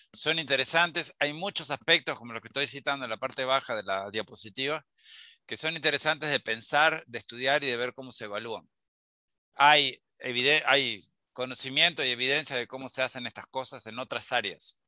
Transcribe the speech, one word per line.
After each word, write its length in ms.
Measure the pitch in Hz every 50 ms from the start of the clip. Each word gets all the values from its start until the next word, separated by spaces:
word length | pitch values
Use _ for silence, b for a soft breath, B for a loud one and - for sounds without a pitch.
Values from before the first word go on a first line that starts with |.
| b b
son 260 | - - - 151 160 165
interesantes. 760 | 151 131 139 127 131 - 160 165 175 170 151 170 151 - - -
Hay 140 | 147 147
muchos 380 | 147 160 185 202 - - 156 131
aspectos, 480 | 143 - - 160 165 160 - 165 135 117
como 160 | 117 120 113
los 80 | 113
que 60 | - -
estoy 180 | - 139 139
citando 400 | 123 139 139 - 143 139 139 131
en 40 | 113
la 60 | 110
parte 300 | - 131 127 - 139 131
baja 280 | 131 131 135 - - 120
de 80 | 107
la 280 | 95 95 95 98 98 104
diapositiva, 720 | 98 110 101 - - - - 110 95 131 135 143 156 156 - B B B B B B B B B B B _
que 100 | - 113
son 180 | - 151 160 170
interesantes 540 | 160 139 151 143 135 - 156 156 139 156 151
de 100 | 143 123
pensar, 640 | - 113 113 113 - - - 143 156 160 156 160 -
de 120 | 123 117 110
estudiar 460 | - - 117 120 127 135 143 151 143
y 40 | 135
de 80 | 120 117
ver 160 | 123 123 -
cómo 180 | - 131 127
se 140 | - - 113
evalúan. 420 | 104 101 107 113 117 107 90 78 _ _ _ _ _ _ _ _ _ _ _ _ _ _ _ _ _ _
Hay 480 | - 143 147 151 147 143 131 123 - _ _ _ _
evide-, 440 | - 127 120 123 127 139 151 156 151
hay 420 | - 135 143 135 120 110 95 - _ _ _ _ _
conocimiento 720 | _ - 123 127 127 - - 131 135 151 165 175 156 143 143
y 40 | 127
evidencia 480 | 123 117 127 131 143 151 151 147 139
de 100 | 123 117
cómo 240 | - - 131 135 127
se 120 | - 135
hacen 240 | 131 123 - 127 120
estas 200 | 117 - - -
cosas 400 | - - 131 127 - 139 120 -
en 120 | 113 110 123
otras 340 | 131 - 127 113 - -
áreas. 460 | 127 120 107 98 82 - - - - _ _